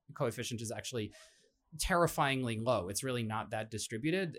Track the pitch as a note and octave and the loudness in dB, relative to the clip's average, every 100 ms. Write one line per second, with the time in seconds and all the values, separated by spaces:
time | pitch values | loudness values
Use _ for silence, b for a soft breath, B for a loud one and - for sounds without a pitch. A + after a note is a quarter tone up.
0 | - - C3 A2+ A#2 A2+ A2 G#2+ - B2 | -20 -4 -4 -2 -6 -6 -2 -2 -2 -4
1 | G#2 b b b b _ _ D#3 - F3 | -4 b b b b _ _ -4 4 6
2 | E3+ - C#3+ C3 B2 A2 A2+ A2+ F2 G#2 | 6 6 2 4 0 0 2 2 2 -4
3 | C3+ B2 A2 A2 G#2+ A2 A2 A2 - A2 | -2 -2 -2 -2 -4 -6 -6 -6 -6 -4
4 | D3+ F3+ F#3 | 0 0 -2